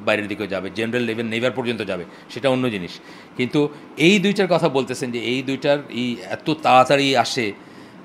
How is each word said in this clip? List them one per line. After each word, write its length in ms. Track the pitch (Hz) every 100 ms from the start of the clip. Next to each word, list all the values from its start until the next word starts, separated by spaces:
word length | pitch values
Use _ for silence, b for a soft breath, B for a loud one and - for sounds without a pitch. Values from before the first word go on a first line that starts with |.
| 110
বাইরের 220 | 107 104
দিকেও 200 | 101 101
যাবে, 220 | 95 95 92
general 340 | 113 123 117
even 140 | 110
নেইবার 280 | 113 113 127
পর্যন্ত 300 | 113 120 110
যাবে, 240 | 101 92 82 B B
সেটা 200 | 123 131
অন্য 220 | 127 127
জিনিস। 200 | 101 87 - B B B -
কিন্তু 320 | 123 151 147 B B -
এই 220 | 160 208
দুইটার 280 | 190 202 185
কথা 200 | 165 165
বলতেছেন 420 | 135 123 123 127
যে 80 | 120
এই 220 | 113 127
দুইটার 360 | 131 131 147 143 131
ই 260 | 117 123 117 95
এত 200 | 107 - 156
তাড়াতাড়ি 540 | 127 127 127 143 139 127
আসে 360 | 113 - 107 - B B B B